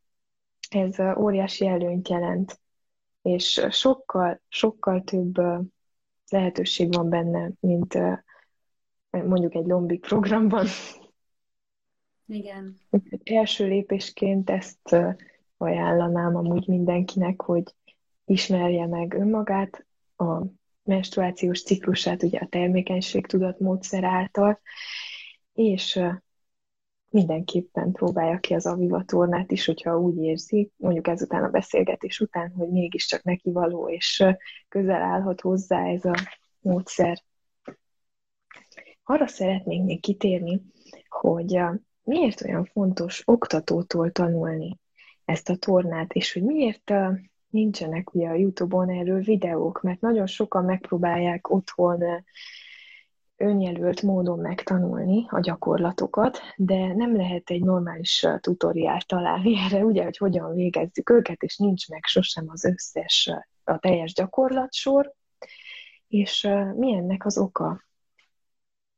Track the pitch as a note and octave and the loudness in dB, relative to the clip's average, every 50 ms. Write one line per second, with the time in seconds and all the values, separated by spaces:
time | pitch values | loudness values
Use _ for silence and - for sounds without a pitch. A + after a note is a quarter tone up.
0 | _ _ _ _ _ _ _ _ _ _ _ _ - - - G3+ F#3+ F#3 F#3+ - | _ _ _ _ _ _ _ _ _ _ _ _ -10 -4 0 0 0 0 0 0
1 | F#3+ F#3+ F#3+ G#3 G#3+ G#3 G3 F#3+ F#3+ F#3+ - - G3+ F#3+ F#3 F3 F3 F3 F3 F3+ | 0 0 2 2 2 2 2 2 0 -2 -2 0 0 0 2 0 0 -2 -2 -2
2 | F3+ - F3+ F3 F3 F3 F3 F3 F#3+ F#3+ - - _ _ _ _ _ _ _ _ | -2 -2 -2 -2 0 0 0 -2 -2 -4 -6 -14 _ _ _ _ _ _ _ _
3 | _ _ _ _ - F#3+ F3+ F3+ F3+ - - - - - - - - C4 C4 C4 | _ _ _ _ 0 0 2 2 2 0 2 2 0 0 0 2 2 2 2 2
4 | - - - F#3 F3+ F3 E3+ - _ _ - - - A3 A3 - - G3 F#3 F#3 | -2 -4 -2 0 0 0 -2 -4 _ _ -4 0 0 0 0 -2 -2 0 0 0
5 | F#3 - G3 F#3 F3+ F3 F3+ F3+ F3+ F3 F3 F3 F#3 F#3 - _ _ _ _ _ | -2 -2 -2 -2 -2 0 0 0 0 0 0 -2 -6 -8 -10 _ _ _ _ _
6 | _ _ _ _ _ _ G3 G3 F#3 F3+ F3+ F#3 F3+ - - - F3 E3+ F3+ F3 | _ _ _ _ _ _ 0 0 0 0 0 -2 -2 -2 0 0 0 2 2 0
7 | E3+ E3+ F3 E3+ E3+ E3+ E3+ E3+ E3+ F3 F#3+ - - F3+ F3 E3+ F3+ F#3 - F#3 | 0 0 0 0 0 0 -2 -2 -4 -6 -6 -2 0 2 2 2 0 0 0 0
8 | F3+ F3+ F#3 - - _ _ _ _ _ _ _ _ _ _ _ _ _ _ _ | 0 0 -2 -4 -8 _ _ _ _ _ _ _ _ _ _ _ _ _ _ _
9 | _ _ - F#3 - F3+ F#3 F3+ F3 E3+ - E3+ E3 F3+ F3+ F3+ F3+ E3+ F3 F3 | _ _ -6 -4 0 2 2 2 2 0 -2 -2 -2 0 0 0 0 -2 -4 -4
10 | - - G3+ G#3+ G3 G3 G#3+ A3+ A3 G#3 G#3 G#3+ F#3+ G3+ - - - - - - | -4 -2 0 0 2 2 2 2 2 2 2 2 0 -2 -4 -6 -12 -16 -18 -20
11 | - - _ _ _ _ _ _ _ _ _ _ _ _ _ _ _ _ _ _ | -20 -20 _ _ _ _ _ _ _ _ _ _ _ _ _ _ _ _ _ _
12 | _ _ _ _ _ - G#3+ G#3+ G3 G3+ G3 G3 F#3+ F#3+ F#3+ F#3+ _ _ - G3+ | _ _ _ _ _ -12 -10 -10 -10 -10 -12 -14 -14 -16 -16 -20 _ _ 0 0
13 | - - - F#3+ - - A3 A3 A3 G#3 - - G3+ F#3+ F#3+ G3+ G3 - G3 G3 | 0 -2 -8 -12 -4 0 2 2 2 2 0 0 0 2 2 0 0 0 -2 -4
14 | - - - - G3+ G3 G3 G3 F#3+ - F#3 F#3+ F#3 - - _ - - F3 E3+ | -4 -8 -6 -2 0 0 2 2 0 0 -2 -2 -4 -8 -14 _ 0 2 4 4
15 | F3 F3+ F#3 - - - _ _ _ _ _ - - E3 E3+ E3+ E3+ E3+ E3+ F3 | 4 2 -2 -6 -10 -20 _ _ _ _ _ -6 -2 -2 0 0 0 2 2 2
16 | F3 E3+ F3 F3 E3+ E3+ E3+ F3 E3+ E3+ E3+ F3+ F3+ - F#3 F3+ F3+ F3 F3 F3 | 2 2 0 0 0 0 0 0 0 0 0 0 0 0 0 2 2 2 0 0
17 | F#3 F#3 - G3 F3+ F3 F#3+ - - - F3 E3+ F3 - - _ _ _ _ _ | -2 -2 -2 -2 0 0 -2 -4 -2 -2 -2 -2 -2 -4 -10 _ _ _ _ _
18 | _ _ _ _ _ - G3 F#3 - - F#3+ F3+ F3 F3 F3 E3+ E3+ E3+ E3+ E3+ | _ _ _ _ _ 0 0 0 2 0 0 2 2 2 0 0 0 -2 -2 -4
19 | E3+ F3 - - G3+ G#3 A3 A3 G#3 G#3 F#3+ G3 G3 F#3+ - - - _ _ _ | -4 -4 -2 0 0 2 2 0 0 0 0 0 0 -2 -6 -12 -20 _ _ _
20 | _ _ _ - F3+ E3 D#3+ E3+ F3+ F#3 - _ _ _ _ _ _ G3+ F#3+ F#3+ | _ _ _ -2 -2 0 0 -2 -4 -6 -10 _ _ _ _ _ _ 0 0 0
21 | F#3 F#3+ - G3+ F#3 F3+ F3+ - - F3+ F3+ - - - G3 F#3+ - - F#3+ - | 0 -2 -2 -2 0 0 -2 -2 -2 -2 -2 -2 0 0 0 0 2 0 0 0
22 | - F3+ F3+ F#3 - F3 F#3 - F#3 - - F3 F3 F3+ F#3 F#3 F#3 F#3 F#3 F3+ | 0 -2 0 0 0 0 0 -2 -4 -4 -2 0 2 2 2 2 0 0 -2 -4
23 | F#3 - - F#3+ F#3+ - - F#3 F#3 F#3 F#3 - F#3+ F#3+ F#3 F#3 F#3 - - F#3+ | -4 -2 -2 -4 -2 0 0 0 0 0 -2 -2 0 0 0 -2 -4 -4 -4 -2
24 | F3+ F#3 F#3 F3+ F#3+ G3 - G#3 G3+ G#3 G#3 - _ - - - - - - - | 0 0 0 0 -2 -2 0 2 4 4 2 0 _ -18 -18 -16 -14 -12 -12 -12
25 | - - - - - - - _ _ _ _ - A3+ G#3+ F#3+ F#3+ - - - F#3+ | -12 -12 -14 -16 -18 -20 -20 _ _ _ _ 2 2 2 2 0 -2 -2 -2 -2
26 | F3+ F3 F3+ F#3 - _ _ _ _ _ _ _ _ _ _ _ _ _ _ _ | -2 -2 -2 -6 -10 _ _ _ _ _ _ _ _ _ _ _ _ _ _ _
27 | _ _ - G#3 F3+ D#3+ D#3 D#3+ F#3 - - F3+ F3+ - - F3 F3 F3+ F#3 - | _ _ 4 4 4 4 2 -2 -4 -2 -2 -2 -2 -4 -4 -2 -2 -2 0 0
28 | F3+ F3 F3+ F3 E3 E3 E3+ F3+ - - F3 E3 - F3 F3 F#3 F3+ F3 F3+ F3+ | 0 0 0 0 0 0 0 -2 -2 -2 -2 -2 -2 -2 -2 0 0 0 0 -2
29 | F#3+ - F#3+ F3 F3 F3 F3 F#3 F#3+ - F#3 F#3+ - - D#3+ - - E3+ E3+ E3 | -2 0 2 2 2 2 2 0 -2 -2 -2 -2 0 -2 -2 -2 -2 -2 0 2
30 | F3 F3+ E3+ E3 D#3+ D#3+ D#3+ F#3 - - G#3+ G#3 G3+ - _ - - F#3 F3 E3 | 2 0 0 0 0 -2 -2 -4 -2 0 0 0 0 0 _ -4 -2 0 0 0
31 | - F3+ E3+ F#3 - - - - - - - - G3 - - - - - - - | 0 -2 -2 -2 -2 -4 -2 -2 0 2 2 0 0 2 2 2 2 2 0 -4
32 | - F#3+ - - G#3+ - - - E3+ F3 F3+ F3+ E3+ E3+ F3+ F3+ F3 E3+ - - | -6 -8 -4 -2 -2 -2 -2 -4 -6 -6 -4 -4 -2 0 0 0 0 0 -2 -4
33 | - - - F3 - F3+ F3+ F3+ - F#3 F3 F3+ E3+ E3 F3 E3 - E3 E3 F3 | -4 -4 -4 -4 -2 -2 -2 -2 -2 -2 0 0 0 0 0 -2 -4 -4 -4 -4
34 | - - - - G3 F#3+ F#3+ F#3+ - - - - _ _ - G3+ F#3+ F#3 F#3+ E3 | -2 -2 2 4 4 4 4 2 -4 -16 -20 -20 _ _ -2 0 0 2 0 0
35 | F3 F3+ F3+ F#3 F#3+ F#3+ F3+ - - F#3 F#3 F#3+ F#3+ - F3+ F3 F3+ F3+ F3+ F3+ | 0 0 0 0 0 -2 -4 -2 0 0 0 0 0 0 -2 0 0 0 -2 0
36 | F3+ F3+ F3 G3+ F#3+ - - - _ _ _ _ - F#3+ F3+ F3+ F#3 - - - | 0 0 0 -2 -2 -6 -12 -18 _ _ _ _ 0 0 0 0 0 -2 0 0
37 | F3+ E3+ F3 - - _ _ _ _ _ _ _ _ - - _ _ _ _ _ | 0 2 0 -4 -8 _ _ _ _ _ _ _ _ -20 -20 _ _ _ _ _
38 | _ _ _ _ _ _ _ _ _ - - - - _ _ - - - - _ | _ _ _ _ _ _ _ _ _ -20 -20 -20 -20 _ _ -20 -20 -20 -20 _
39 | _ - C4+ D4+ C#4+ A3+ - - G3 F#3 F#3+ F#3+ - F3 E3 F3 F#3 F#3 E3 E3 | _ 0 0 2 0 0 -2 -2 0 0 0 0 -2 -2 -2 0 0 0 -2 -2
40 | - - G3+ G3 - G3 F#3 F3 E3+ E3+ F3+ G3 - - _ _ _ - - - | -2 -2 0 2 2 2 2 0 0 -2 -2 -2 -4 -8 _ _ _ -20 -20 -20
41 | - _ - - - - E3 E3+ E3+ F3 F3+ F3+ F3 E3+ F3 G#3 - _ _ _ | -16 _ -4 0 2 2 2 2 0 0 0 0 0 0 -2 -4 -8 _ _ _
42 | _ - C#4 F4 E4 A3+ - - - - F#3 E3+ F#3 - - G#3+ G3 F#3 F#3 - | _ -2 0 2 2 2 0 -2 -6 -4 -4 -4 -4 -4 -2 0 0 0 0 0
43 | E3+ F3+ - - - - A#3 A#3 - - - D#3 D#3+ - E3+ E3+ F3+ - - E3+ | -4 -6 -8 -2 2 4 4 4 4 0 -2 -2 0 0 0 0 -2 -2 0 0
44 | E3 E3+ - - F3 E3+ E3+ E3 E3 D#3+ D#3+ D#3+ D#3 F3 F#3 - _ _ _ _ | 0 0 0 0 2 2 2 0 0 -2 -4 -4 -6 -8 -10 -12 _ _ _ _
45 | - - _ _ _ - E3+ - - - F3+ F3+ - - F#3+ F3+ F3 E3+ E3 D#3+ | -20 -20 _ _ _ -4 -4 -2 -2 -4 -4 -2 0 2 4 4 2 2 -2 -4
46 | E3 F#3 - G#3+ - - - F3+ F#3 B3+ D#4 D#4 C4+ A3+ G#3+ - _ - G3+ G3 | -4 -4 -2 -2 -2 -2 -2 -2 0 0 2 2 2 0 0 -2 _ 0 0 2
47 | G3 F#3+ F#3+ F#3 - - _ _ _ _ - G#3+ A3 G#3+ G3 - E3+ D#3+ D#3+ E3+ | 2 0 -2 -4 -6 -12 _ _ _ _ 0 0 0 0 0 -4 -6 -6 -6 -6
48 | F#3 - - F3+ E3+ E3 E3 E3+ G3 G3 F#3 - F3+ F3 F#3 F#3 F#3 F#3 F3+ F3+ | -6 -4 -2 -2 0 0 2 2 2 2 2 0 -2 0 0 0 0 0 -2 -2
49 | F3 F3+ F#3+ F#3+ F#3+ G#3+ A3 F#3+ F#3 F3 E3 D#3+ E3 E3 F#3+ - - F#3 F3+ F#3 | -2 0 0 0 2 2 2 2 2 0 -2 -2 -2 -2 -2 -2 -4 -4 -2 -2
50 | - A#3 A#3 A3 F#3+ F#3 - - G#3+ G3+ - F#3+ F3+ F#3 F#3 F#3+ - - F#3+ E3+ | 0 0 2 2 0 -2 -2 -4 -2 0 0 0 2 2 0 -2 -2 -4 -2 0
51 | F3 F3 E3+ F3 F3 F3 E3+ F3 - - - F#3+ F#3 - - - F3 F3 F3 F3 | 0 0 0 0 0 0 -2 -2 -2 -2 0 -2 -2 -2 0 2 2 2 2 2
52 | F3 F3 E3+ F3 F#3 _ _ - - - - - - - - - - - - - | 0 -2 -2 -4 -8 _ _ -20 -20 -20 -20 -20 -20 -20 -20 -20 -20 -20 -20 -20
53 | _ _ _ _ _ _ _ - G3 G#3 G#3 G3 F#3 F3+ F3 F3 F3 F3+ F3+ - | _ _ _ _ _ _ _ -2 0 2 2 2 0 -2 -2 -2 -2 -2 0 0
54 | G#3+ G3 F#3+ F#3 F3 F3 E3+ E3+ E3+ E3 F3+ - - - F#3+ F3+ F3 F3+ - - | 0 2 2 2 2 0 -2 -2 -4 -6 -6 -6 -4 0 0 2 2 0 -2 -2
55 | - F#3 F#3+ A3+ A#3 - - E3+ F3 F3+ E3+ - - E3 D#3+ E3 E3+ F3 F#3 - | 0 2 2 2 2 0 -2 -2 0 -2 -4 -4 -2 0 0 2 0 0 -2 -2
56 | F#3 - - G#3 A3 C4 - - - - - - F#3+ F#3 G3 F#3 F#3 F#3 F3+ G#3 | -4 -2 0 2 2 2 0 -4 -10 -10 -4 -2 0 2 2 0 0 0 -2 -2
57 | A#3+ A#3+ A3+ G3+ F3+ F3+ F3+ F3 - - F3 F3 F3+ F#3 F#3 F3+ F3 E3+ E3 E3 | 0 0 0 0 0 0 -4 -4 -4 -4 -2 0 2 2 2 2 0 -4 -6 -6
58 | F3 - - - - E3 D#3 - - F3 F3+ - - E3+ F3 E3+ D#3+ D#3 D3+ F3 | -4 -2 0 2 2 0 0 0 -2 -2 0 0 0 0 0 0 0 0 0 -2
59 | - - F#3 F3+ F3 E3 E3+ F#3 F#3 A3+ A3+ G3 F#3 F#3+ G3+ G3 G#3 A3+ G#3 F#3 | -2 -2 -2 -2 0 0 0 2 2 2 2 2 2 0 2 2 4 4 2 2
60 | F3 F3 E3+ - G3+ F#3+ F3 F3 E3 D#3+ E3 F3+ F3+ F3+ F3+ E3 E3 F3 - - | 0 -2 -2 -2 0 0 0 0 -2 -2 -2 0 0 0 0 0 -2 -2 -4 0
61 | - - A#3+ A#3 A#3 - E3+ - - - - - G3+ G3+ F#3 F3+ - - D#3 D#3+ | 4 6 6 6 6 4 -2 -6 -6 -6 -2 0 2 2 2 0 -2 -8 -12 -6
62 | - - - F#3 F#3 - - E3 D#3+ D#3 E3 E3+ - F3+ F3+ - - - - - | -4 0 2 2 2 2 -2 -6 -8 -10 -6 -2 -2 0 0 -2 -4 -8 -8 -6
63 | - - - - - - E3 - - _ _ _ _ - D#3+ D#3+ - F#3 F3+ E3+ | -2 0 2 2 2 0 -4 -6 -10 _ _ _ _ -2 -2 2 2 2 2 2
64 | D#3+ E3 F#3 - F#3 F#3+ - - C4 B3+ C4 C4+ C4 C4 - - - C4+ C#4 C#4 | 0 -2 -2 -2 -2 0 2 2 2 2 2 -2 -2 -4 -4 -4 0 4 4 4
65 | C#4+ C#4 - _ _ _ _ _ - - - - - - - - - - - _ | 4 2 -4 _ _ _ _ _ -20 -20 -20 -20 -20 -20 -20 -20 -20 -20 -20 _
66 | _ _ - G#3 G3 - - - - G3+ G3+ G3+ G3+ G3 F#3+ A3+ B3+ C4+ A3 F#3 | _ _ 0 0 2 2 0 -2 0 0 0 0 0 -2 -2 -2 0 0 0 0
67 | F3 F3+ F#3+ F#3+ - G#3 G3+ G#3 G3 F#3+ - - E3 D#3+ E3+ F#3+ - _ _ _ | 0 -2 -4 -2 -2 -2 0 0 0 -2 -2 -4 -4 -4 -6 -8 -12 _ _ _
68 | _ _ _ _ _ _ _ _ _ _ _ _ _ _ _ _ _ _ _ | _ _ _ _ _ _ _ _ _ _ _ _ _ _ _ _ _ _ _